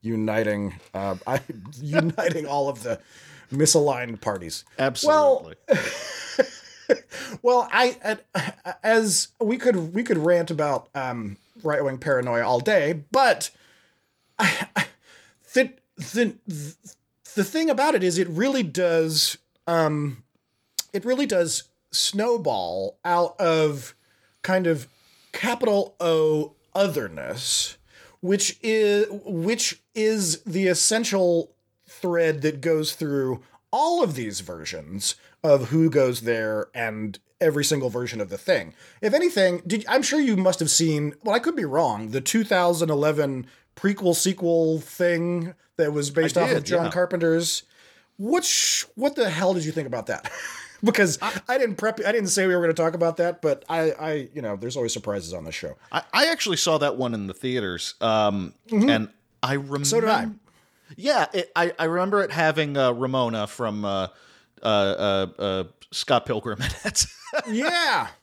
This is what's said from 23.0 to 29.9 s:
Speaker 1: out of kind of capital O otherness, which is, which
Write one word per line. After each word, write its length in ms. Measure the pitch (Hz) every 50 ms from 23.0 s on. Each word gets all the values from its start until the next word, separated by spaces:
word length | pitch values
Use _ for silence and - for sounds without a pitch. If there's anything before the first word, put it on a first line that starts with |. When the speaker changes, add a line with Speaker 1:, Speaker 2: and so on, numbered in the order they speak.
| _
Speaker 1:
out 340 | 175 175 170 175 170 - -
of 540 | 202 170 160 160 156 156 147 139 123 - - _ _ _ _ _ _ _ _ _ _
kind 240 | - 185 190 185
of 220 | 170 165 143 123 - _ _ _ _ _ _ _ _ -
capital 640 | - - 226 240 - - 233 208 202 196 - - _
O 520 | 175 170 165 160 156 156 156 151 151 151 - _ _ _ _
otherness, 1000 | 190 196 196 156 139 120 98 80 76 67 60 85 127 131 - - - - - - _ _ _ _ - - - _ _
which 380 | - 180 196 202 196 - - _ -
is, 440 | 226 220 220 214 208 208 202 214 208 202 202 -
which 580 | - 202 165 165 175 233 233 - - - - _ _